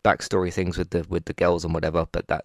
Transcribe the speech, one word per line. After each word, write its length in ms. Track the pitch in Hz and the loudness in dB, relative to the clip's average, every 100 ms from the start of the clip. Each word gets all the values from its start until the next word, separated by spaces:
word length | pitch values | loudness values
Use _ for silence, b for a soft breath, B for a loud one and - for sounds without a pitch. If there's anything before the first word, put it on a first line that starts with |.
backstory 480 | 107 - - 98 90 | 2 2 2 0 0
things 240 | 87 90 87 | 0 -2 -2
with 140 | 90 | -2
the, 160 | 87 82 | -2 -2
with 180 | 85 - | -4 -4
the 80 | |
girls 300 | - 90 87 | 0 2 2
and 80 | 82 | 0
whatever, 340 | 82 80 85 82 | -2 0 0 -2
but 160 | 82 - | -4 -4
that, 180 | 80 | -4